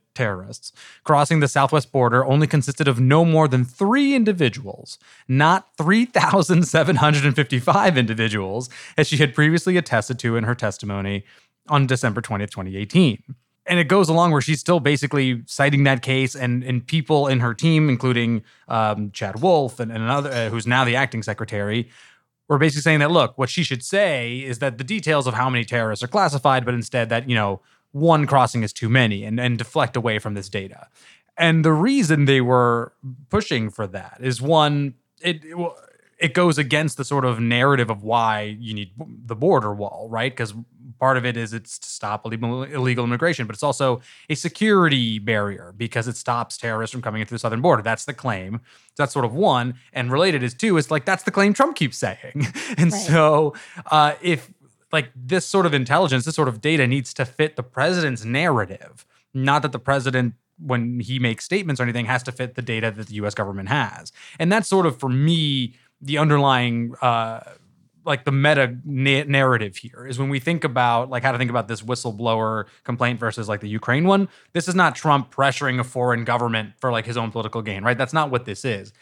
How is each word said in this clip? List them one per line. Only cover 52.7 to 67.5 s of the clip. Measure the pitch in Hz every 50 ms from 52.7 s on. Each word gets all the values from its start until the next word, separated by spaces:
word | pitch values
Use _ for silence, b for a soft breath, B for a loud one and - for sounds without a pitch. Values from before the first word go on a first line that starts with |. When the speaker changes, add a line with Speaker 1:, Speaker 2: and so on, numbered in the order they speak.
| 233
Speaker 1:
And | - 170 170 208
Speaker 2:
Right. | 202
Speaker 1:
so, | 202 165 156 165 156 151 151 147 156 147 B B B B B 175 B
uh, | - 156 156 147 147 147 -
if, | 165 180 165 139 - - - _ _ _ _ _ _ _ -
like, | 156 127 123 _
this | 127 123 127 180 185 -
sort | - - 196 180
of | 170 147
intelligence, | 139 127 120 139 170 190 156 131 127 113
this | 165 156
sort | - 151
of | 131 113 107
data | - 147 160 151 131
needs | 120 131 139 123 - -
to | - 131
fit | 123 - - 156 156 -
the | - 123
president's | - _ 131 139 170 185 180 160 143 127 104 104
narrative, | 113 123 139 170 175 139 113 98 87 95 - - - - - _ _ _ _ _ _ -
not | 135 131 139 143 151 147
that | 143 127
the | 120
president, | - 135 139 139 123 135 127 127 123 120 117 _ _ _ _
when | _ 160 139 127 120 117 120 123 120
he | 113 120 131 127
makes | 123 117 113 - -
statements | - 175 208 196 160 139 127
or | 123
anything, | 120 113 120 117
has | 113 127 123 127
to | 131
fit | 120 - 127 113 -
the | -
data | 120 120 113 110 113 113
that | 101 107 107
the | 95 104
U | 104 101
S | 104 -
government | - 104 98 98 98 95
has. | 95 135 147 123 98 - - 82 - B B B B B B
And | 165 170
that's | 202 226 190 -
sort | 190 190 175
of, | 160 123
for | - 135 131
me, | 123 131 143 160 170 165 156 147 139 135 123 117 b b b b b _
the | 143 135 147
underlying, | 147 156 151 147 143 139 139 131 123 123 120 117 117 117 120 127 -
uh, | 131 123 117 113 113 113 113 113 - 101